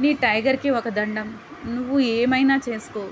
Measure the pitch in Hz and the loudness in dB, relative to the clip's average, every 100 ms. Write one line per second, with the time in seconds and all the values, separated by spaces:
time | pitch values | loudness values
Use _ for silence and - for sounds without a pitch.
0 | 277 285 240 214 226 262 285 247 226 208 | 0 2 2 2 2 0 0 0 0 -2
1 | 214 214 214 214 - 302 - 240 247 277 | -2 -4 -8 -12 -16 -12 -8 -6 0 2
2 | 247 226 240 262 269 269 262 220 - 214 | 2 2 2 4 4 4 0 -8 -8 -10
3 | 196 | -8